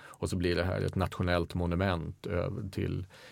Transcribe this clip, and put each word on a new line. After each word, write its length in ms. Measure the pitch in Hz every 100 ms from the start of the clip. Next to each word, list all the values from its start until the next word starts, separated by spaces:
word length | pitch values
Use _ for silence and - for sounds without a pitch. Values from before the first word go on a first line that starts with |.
| - -
Och 60 | 98
så 60 | 92
blir 200 | 87 87
det 80 |
här 180 | 87 101
ett 140 | 95 95
nationellt 580 | 92 - 90 87 85
monument 720 | 90 87 85 98 85 80 92 -
över 440 | 90 90 95 98
till 340 | 95 95 90 95 - -